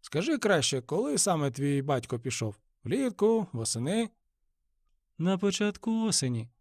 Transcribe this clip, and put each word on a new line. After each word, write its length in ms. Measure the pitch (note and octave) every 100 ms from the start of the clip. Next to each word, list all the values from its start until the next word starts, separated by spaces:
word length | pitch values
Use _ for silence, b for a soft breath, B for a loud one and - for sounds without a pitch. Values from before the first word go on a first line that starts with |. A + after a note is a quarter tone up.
Скажи 380 | - D3 A3+ D4
краще, 420 | G#3+ F3+ C3+ C3+
коли 380 | - D#3+ C4 C4
саме 320 | - E3+ C#3+
твій 320 | B2+ C#3 C#3+
батько 360 | C3+ C3+ A#2 A#2+
пішов? 400 | B2+ A#2 A2+ G#2 _ _
Влітку, 600 | - A3 C4+ F#3+ G#3 A3+ G#3
восени?» 580 | A#2 A2 - B2+ G#3 A3+ _ _ _ _ _ _ _ _ _ _ _
«На 200 | E3 F#3+
початку 680 | G3+ G3 G#3 G#3 - A3+ A3
осені. 420 | F#3+ C3 A#2+ A2+ _